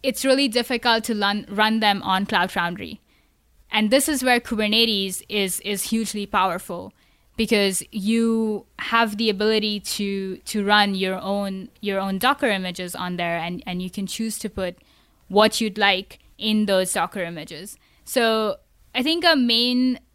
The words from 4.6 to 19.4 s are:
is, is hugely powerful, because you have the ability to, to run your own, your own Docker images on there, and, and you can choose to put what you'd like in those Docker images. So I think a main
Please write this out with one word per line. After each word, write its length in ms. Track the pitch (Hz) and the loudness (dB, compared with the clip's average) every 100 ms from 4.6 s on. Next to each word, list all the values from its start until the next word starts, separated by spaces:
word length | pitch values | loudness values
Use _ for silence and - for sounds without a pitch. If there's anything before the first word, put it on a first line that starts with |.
| 214 220 233 202 190 185 - | 0 2 2 2 -2 -6 -6
is, 320 | 208 190 185 | -4 -2 -4
is 240 | - 202 | -6 -6
hugely 420 | - 226 220 208 202 | -2 -2 -2 -6 -2
powerful, 680 | 208 190 175 - 175 107 _ _ _ _ - | 0 0 -2 -8 -10 -12 _ _ _ _ -4
because 480 | 220 214 196 185 - | 2 4 4 0 -6
you 760 | 220 196 226 226 226 220 208 - - | -4 0 2 2 2 0 -4 -8 -12
have 380 | - 226 226 208 | -2 2 2 0
the 120 | 226 | -2
ability 520 | 196 214 220 214 208 | 2 2 2 0 -4
to, 560 | - - 202 196 190 185 | -6 -4 -4 -4 -6 -10
to 280 | - 214 202 | -6 -4 2
run 300 | 208 208 190 | 4 4 0
your 240 | 190 190 | -2 -2
own, 500 | 185 202 196 190 185 _ | -2 -4 -4 -8 -12 _
your 180 | 202 196 | -4 -2
own 180 | 196 190 | -2 0
Docker 300 | 240 277 254 | 0 2 0
images 480 | 196 185 180 180 180 | 0 -4 -8 -10 -6
on 220 | 180 180 | -6 -4
there, 200 | 170 170 | -2 -2
and, 240 | 170 175 - | -4 -8 -6
and 140 | 180 | -6
you 100 | 185 | -6
can 160 | - 190 | -6 -8
choose 320 | - 226 214 | -4 -6 -4
to 100 | 214 | -8
put 280 | 190 185 180 _ _ _ _ _ | -6 -6 -8 _ _ _ _ _
what 340 | 196 214 - | 4 4 4
you'd 160 | 220 202 | -4 2
like 400 | 202 190 196 - _ - | 2 2 -4 -18 _ -8
in 260 | 220 214 208 | -2 0 4
those 280 | 190 185 | 2 2
Docker 280 | 208 170 202 | -2 -2 -4
images. 560 | 170 170 156 156 190 - _ _ - | -8 -8 -12 -14 -16 -18 _ _ -4
So 500 | - 233 220 214 - _ _ _ 240 | 0 2 2 0 -4 _ _ _ -2
I 80 | |
think 220 | 262 330 339 | 2 2 4
a 100 | |
main 640 | 311 | 4